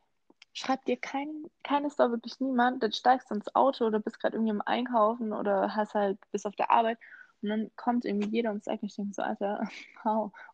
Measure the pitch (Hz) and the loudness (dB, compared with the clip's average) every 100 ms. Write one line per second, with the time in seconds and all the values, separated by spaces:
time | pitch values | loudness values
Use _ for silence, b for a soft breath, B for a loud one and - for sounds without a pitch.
0 | _ _ _ _ - - - 262 - 247 | _ _ _ _ -20 -8 -4 -2 -2 -4
1 | - 277 294 311 311 - - 285 285 - | -4 -6 -6 -8 -12 -12 -2 -2 0 2
2 | 247 233 233 - 262 247 240 262 220 - | 2 2 -6 -6 -2 2 2 2 -2 2
3 | 247 262 - 208 - - 254 269 226 214 | 4 4 2 -6 0 4 4 4 2 0
4 | 220 - 208 220 220 208 - 226 254 240 | -2 -2 -2 0 0 0 0 -2 0 2
5 | 214 240 220 208 202 196 202 214 214 214 | 2 2 -4 -2 0 2 2 0 -2 0
6 | 202 196 _ 202 208 - - 233 226 233 | 0 -2 _ -6 -6 -4 2 4 4 0
7 | b b b b 202 214 208 - - 240 | b b b b -4 -2 -4 -4 0 0
8 | 202 202 208 220 233 208 - 214 202 - | 0 0 0 0 0 -2 -4 -6 -6 -6
9 | 202 - - 220 202 208 196 - - - | -6 -4 -4 -2 -2 -2 -4 -8 -18 -8
10 | 220 220 208 - B | -2 -2 -2 -8 B